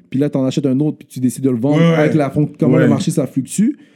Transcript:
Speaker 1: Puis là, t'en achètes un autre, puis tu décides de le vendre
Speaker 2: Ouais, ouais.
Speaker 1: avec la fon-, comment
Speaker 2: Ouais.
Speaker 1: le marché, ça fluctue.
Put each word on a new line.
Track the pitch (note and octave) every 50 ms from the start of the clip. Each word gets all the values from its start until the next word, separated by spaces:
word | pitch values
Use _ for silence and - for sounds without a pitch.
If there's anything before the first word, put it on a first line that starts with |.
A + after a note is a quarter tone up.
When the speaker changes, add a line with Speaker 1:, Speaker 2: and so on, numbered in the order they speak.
| _ _
Speaker 1:
Puis | - C3+
là, | D3 C#3+
t'en | - C3+ C3
achètes | C3 - D#3+ C3+
un | C3+ B2+ C3+
autre, | D3+ D3+ C#3+ -
puis | - _
tu | - C3+
décides | B2+ B2 - - B2+
de | C3+
le | B2+
vendre | A2+ A#2 C#3+ D3 D#3+
Speaker 2:
Ouais, | E3 E3
ouais. | E3
Speaker 1:
avec | D#3+ D3+ D3+ D3+
la | D#3 C#3 C3
fon-, | - D3+ D3+ - - -
comment | E3 D3 D#3
Speaker 2:
Ouais. | D#3+
Speaker 1:
le | - -
marché, | C#3+ C#3 - E3
ça | D3+ D#3+ C3
fluctue. | B2 - C3+ B2 - - - G#3 B3 D4 - - _ _